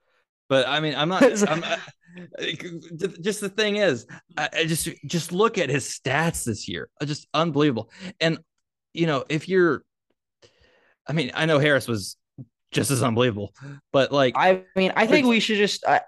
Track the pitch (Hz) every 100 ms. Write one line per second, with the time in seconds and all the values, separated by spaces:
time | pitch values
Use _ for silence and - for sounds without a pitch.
0 | _ _ _ _ - - 127 147 156 135
1 | 156 185 277 220 202 160 160 165 - -
2 | _ 175 175 - 170 175 180 170 165 165
3 | 190 - 175 202 196 196 214 208 196 123
4 | - - - - 151 - 160 160 - -
5 | 139 175 - 175 220 220 143 139 - -
6 | - 139 165 - - 104 - 85 - -
7 | 143 147 - 151 165 143 151 113 107 -
8 | 185 - 160 165 - _ _ _ _ 156
9 | 165 139 - 151 160 185 175 123 - _
10 | _ _ _ _ - _ _ _ _ _
11 | - 160 127 - 160 147 147 139 - 110
12 | 95 - _ - 131 _ _ - - 127
13 | 127 113 127 101 101 - 135 139 _ 139
14 | 123 139 131 127 180 185 185 - 185 -
15 | 226 302 254 226 196 208 202 - - 143